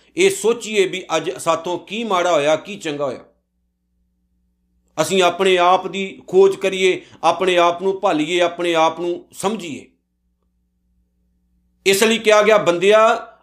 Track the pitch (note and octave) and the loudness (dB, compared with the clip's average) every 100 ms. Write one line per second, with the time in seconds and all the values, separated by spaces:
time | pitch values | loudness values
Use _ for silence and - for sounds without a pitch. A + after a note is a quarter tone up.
0 | _ - F#3+ G3 G#3+ A#3 G#3+ G#3+ F#3 F#3 | _ 0 0 2 -2 -2 -2 -2 -2 -4
1 | - D#3+ D#3 C#3 E3+ D#3+ F#3 F3 F3 G#3 | -6 -4 -4 -4 -2 -2 -4 -8 -8 -10
2 | A3+ F3+ F3 D#3+ C#3+ D#3 F3 G3+ D#3+ C#3+ | -4 -2 0 0 0 -2 -4 -12 -10 -6
3 | C#3 A2+ - _ _ _ _ _ _ _ | -8 -8 -16 _ _ _ _ _ _ _
4 | _ _ _ _ _ _ _ _ _ - | _ _ _ _ _ _ _ _ _ -6
5 | D#3 F#3+ F3+ F3 F#3+ F3+ F3 F#3 F3 F#3+ | -2 2 2 2 2 4 4 2 0 -8
6 | F#3+ C3+ - F#3 G3 F#3+ F#3+ F#3 F#3 F3 | -8 -10 -2 4 4 2 -4 0 0 -2
7 | - - D#3+ E3+ F#3 F3 E3+ F3 F#3+ F#3+ | -6 -4 -2 0 0 2 2 0 -4 -2
8 | G3+ D#3 D#3 F3 F3 F3 F3 E3 D#3+ D#3+ | -2 -2 -2 -2 -2 -2 -2 0 0 -2
9 | F3 F3 - - F#3+ A3 F3 B2 - _ | -6 -8 -10 -8 -6 -6 -8 -14 -16 _
10 | _ _ _ _ _ _ _ _ _ _ | _ _ _ _ _ _ _ _ _ _
11 | _ _ _ _ _ _ _ _ F#3+ G3 | _ _ _ _ _ _ _ _ 0 2
12 | A3 A3+ G#3+ G#3+ G#3 G#3+ E3 E3+ F#3+ G#3+ | 2 0 2 4 4 4 2 0 4 4
13 | A3+ A#3 - - | 4 2 -6 -20